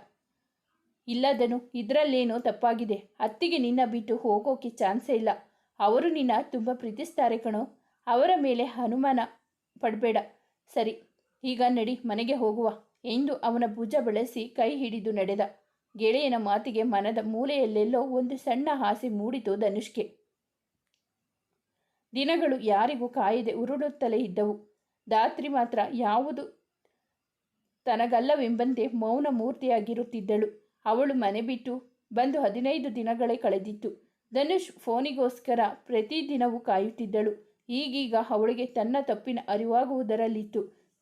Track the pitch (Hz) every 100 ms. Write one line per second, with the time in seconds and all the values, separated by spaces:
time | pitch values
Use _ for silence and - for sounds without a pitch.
0 | - _ _ _ _ _ _ _ _ _
1 | - 240 269 240 240 240 247 240 208 285
2 | 294 254 240 226 233 214 240 226 220 202
3 | - - 214 - 339 330 240 247 240 233
4 | 214 247 240 208 269 262 240 - 196 226
5 | 285 233 220 - - _ _ - 208 247
6 | 339 311 254 220 - 247 226 247 233 214
7 | 330 - 240 226 233 214 269 - _ _
8 | - 240 339 359 277 240 254 226 240 254
9 | 277 254 233 - _ _ _ - 233 214
10 | 233 220 - - _ _ _ - 220 -
11 | - _ _ _ 262 240 247 247 220 254
12 | 226 208 240 269 220 220 220 214 - _
13 | 240 233 285 269 233 233 233 214 220 294
14 | 233 214 240 233 226 - 233 285 240 220
15 | 214 208 190 202 196 - _ _ _ 208
16 | 220 262 285 233 208 208 247 220 233 202
17 | 208 226 214 226 269 285 226 214 220 247
18 | 269 254 254 269 - 240 311 277 208 214
19 | 247 208 214 254 208 202 214 202 214 233
20 | - - _ _ _ _ _ _ _ _
21 | _ _ _ _ _ _ _ _ _ _
22 | _ 240 277 330 311 262 214 202 247 262
23 | 240 247 196 240 226 - 254 277 294 -
24 | 240 226 220 190 208 208 - _ _ _
25 | - 220 233 - 285 277 240 226 202 233
26 | 214 220 285 254 - - _ _ _ _
27 | _ _ _ _ _ _ _ _ 254 220
28 | 233 233 262 294 233 233 247 247 240 233
29 | 220 254 294 240 233 247 254 233 208 233
30 | 240 233 196 214 214 - _ _ 220 226
31 | 277 262 202 208 233 254 254 254 - _
32 | _ 220 262 294 247 226 262 311 254 226
33 | 226 233 240 233 208 196 208 208 214 -
34 | _ _ _ 247 294 370 370 - 247 233
35 | 285 269 247 247 - 233 208 - - 226
36 | 214 311 285 269 247 233 233 190 214 226
37 | 220 214 214 208 - _ - 247 294 277
38 | 254 226 233 214 220 240 247 240 220 269
39 | 277 - 254 233 - 208 226 233 262 262
40 | 214 220 226 214 208 220 196 - _ _